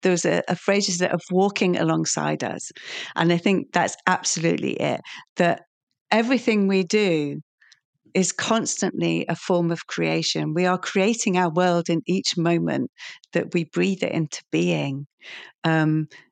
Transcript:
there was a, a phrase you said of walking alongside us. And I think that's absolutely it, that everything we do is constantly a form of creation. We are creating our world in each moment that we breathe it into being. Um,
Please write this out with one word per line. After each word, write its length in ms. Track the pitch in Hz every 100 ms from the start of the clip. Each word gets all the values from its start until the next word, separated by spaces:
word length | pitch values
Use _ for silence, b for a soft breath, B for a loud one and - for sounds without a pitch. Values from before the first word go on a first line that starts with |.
there 100 | 190
was 140 | 175 165
a, 160 | 175 -
a 80 | 180
phrase 320 | - 202 202
you 80 | 175
said 160 | 180
of 100 | 175 -
walking 460 | 185 202 202 185 175
alongside 640 | 160 160 160 156 151 151
us. 280 | - - - B B B B -
And 160 | 170
I 60 | 170
think 360 | 202 185 -
that's 220 | 175 - - -
absolutely 680 | 185 - 165 170 175 -
it, 280 | - 143 - B B B -
that 260 | 175 - - _ _ _ _
everything 560 | 220 233 254 233 208 196
we 160 | 190
do 580 | 180 214 196 160 143 151 - _ b b _ _ _ 190
is 160 | 180
constantly 920 | - - 226 160 - 190 - 170 170 -
a 80 | 165
form 360 | - 175 170
of 160 | 165 -
creation. 680 | - 160 165 160 - 151
We 120 | 160 180
are 120 | 180
creating 600 | - 202 202 226 202 180
our 120 | 175
world 380 | 160 180 175 170
in 120 | 165 -
each 300 | 190 - 175
moment 520 | 170 170 165 135 - B B B -
that 200 | 170 165
we 120 | 175 156
breathe 380 | 175 190 190
it 100 | 180
into 280 | 165 156 - -
being. 520 | 160 175 160 143 139 143 _ B B B _ 160
Um, 420 | 160 156 156 156 B B